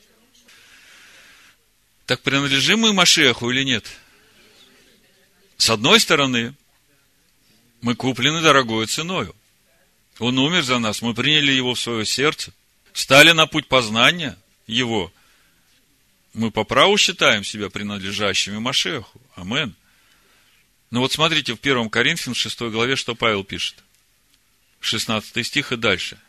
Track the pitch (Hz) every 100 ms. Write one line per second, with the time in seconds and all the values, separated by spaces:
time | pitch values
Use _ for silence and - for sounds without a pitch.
0 | _ _ _ _ _ - - - - -
1 | - - - - - _ _ _ _ _
2 | - 127 - 139 139 139 135 214 226 196
3 | 175 - 139 117 120 127 135 113 - -
4 | _ _ _ _ _ _ - _ _ _
5 | _ _ _ _ _ - - 110 131 220
6 | - 156 135 123 117 143 _ _ _ _
7 | _ _ _ _ _ _ _ _ 120 117
8 | 127 117 131 165 160 135 120 110 110 -
9 | 165 185 95 - _ _ _ _ _ _
10 | _ - 117 131 143 180 131 123 113 104
11 | 117 113 135 151 143 135 123 120 - 113
12 | 104 - 147 156 - - _ _ _ -
13 | - 135 156 165 160 - - 131 110 113
14 | 131 175 143 - _ _ - 117 120 113
15 | 85 - _ _ _ _ _ _ _ _
16 | _ _ _ - 110 104 - 127 175 202
17 | - 180 151 110 98 107 98 101 101 101
18 | 95 101 101 95 - 104 120 139 185 151
19 | 98 _ _ - 90 135 120 - _ _
20 | _ _ _ _ _ _ _ _ _ 117
21 | 131 - 160 160 127 113 139 127 113 113
22 | 131 165 127 117 113 - 117 110 120 135
23 | - 113 117 101 95 - - - _ _
24 | _ _ _ _ _ _ _ _ - 110
25 | - 110 - 120 113 147 139 123 113 90
26 | - -